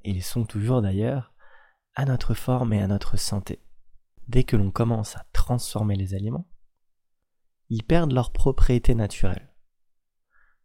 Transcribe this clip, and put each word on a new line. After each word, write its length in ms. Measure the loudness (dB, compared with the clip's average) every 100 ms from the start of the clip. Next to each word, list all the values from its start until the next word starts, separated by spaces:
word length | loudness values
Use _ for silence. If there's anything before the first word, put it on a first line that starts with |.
et 60 | -8
ils 120 | -8
sont 220 | -6 -6
toujours 360 | -6 -6 -2 0
d'ailleurs, 520 | 0 -2 -2 -4 -8 _ -20 -20 _ _ _ -6
à 80 |
notre 300 | -2 0 0
forme 380 | -2 -2 -2 0
et 100 | -2
à 40 | -2
notre 300 | -2 0 0
santé. 480 | 0 -6 -8 -12 -14 -20 -20 -20 _ -18 0
Dès 160 | 2
que 120 | 4 2
l'on 140 | 0
commence 460 | 0 -2 -2 -6 -12
à 100 | 0
transformer 640 | 2 2 0 -4 -4 -2 -2
les 180 | -4
aliments, 320 | -6 -6 -8 -10 -20 -20 _ _ _ _ _ _ _ _ _ _
ils 140 | -8
perdent 300 | 2 2 4
leurs 200 | 0 0
propriétés 600 | 2 2 6 6 6 4
naturelles. 580 | 4 0 2 2 2 -8 _ _ _ _ _ _ _ _ _ _ _